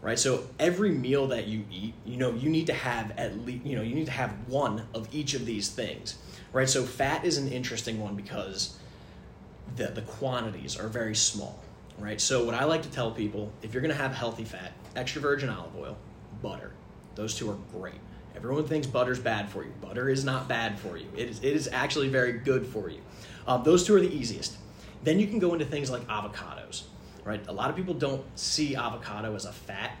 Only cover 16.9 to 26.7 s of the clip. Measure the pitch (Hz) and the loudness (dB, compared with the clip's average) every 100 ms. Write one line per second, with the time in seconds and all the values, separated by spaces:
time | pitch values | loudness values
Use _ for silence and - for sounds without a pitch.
16.9 | - - - 110 - 113 98 - 90 92 | -18 -14 -6 -4 -2 -2 -4 -8 -10 -10
17.9 | - - - - - 120 143 147 156 131 | -10 -14 -16 -14 -10 0 0 2 2 2
18.9 | 117 123 123 120 104 104 98 65 - - | 2 4 2 2 0 0 -6 -8 -10 -6
19.9 | 120 131 135 135 131 131 120 113 101 104 | 0 2 4 4 0 0 0 0 -2 -6
20.9 | 85 80 - 120 104 127 151 131 127 139 | -8 -8 -4 -4 0 2 2 0 0 2
21.9 | 151 135 131 123 117 135 127 104 107 92 | 2 4 4 4 2 2 2 2 -4 -6
22.9 | 98 - - - - - 156 151 175 175 | -8 -14 -16 -16 -8 2 4 8 8 10
23.9 | 208 180 147 113 - - - - - - | 8 8 2 -2 -2 -6 -8 -14 -16 -16
24.9 | - - 175 202 220 175 165 139 147 135 | -2 4 6 6 6 4 4 0 0 -2
25.9 | 123 113 107 101 - 82 69 57 | -4 -2 -4 -4 -8 -10 -10 -10